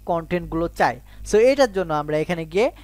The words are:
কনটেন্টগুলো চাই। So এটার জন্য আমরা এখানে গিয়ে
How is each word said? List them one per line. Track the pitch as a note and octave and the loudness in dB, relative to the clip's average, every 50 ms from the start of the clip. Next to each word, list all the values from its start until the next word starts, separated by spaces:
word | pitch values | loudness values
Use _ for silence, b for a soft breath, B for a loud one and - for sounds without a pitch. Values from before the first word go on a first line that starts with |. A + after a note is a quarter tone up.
| - | -6
কনটেন্টগুলো | - F3 E3 E3 D3 F3+ F3 E3+ D#3 D#3 E3 E3+ | -4 -4 -4 -4 -4 -4 -4 -4 -4 -4 -4 -4
চাই। | E3 - - F3+ C#3 A#2+ C3 b b b b b - | -4 -2 0 0 0 0 -4 b b b b b 0
So | - | 4
এটার | G#3+ A3+ C4 C#4 C#4 C4+ A3+ F#3 | 4 6 6 6 4 2 2 0
জন্য | F#3+ F3+ D#3+ D#3 | -2 -2 -2 -2
আমরা | D3+ D3 D3+ D3+ | -4 -2 -2 -2
এখানে | D3+ D#3 - F3+ E3 E3 | -2 -2 -2 -4 -6 -6
গিয়ে | D#3 D#3+ G3 A#3 D#4 b b | -4 -2 0 0 0 b b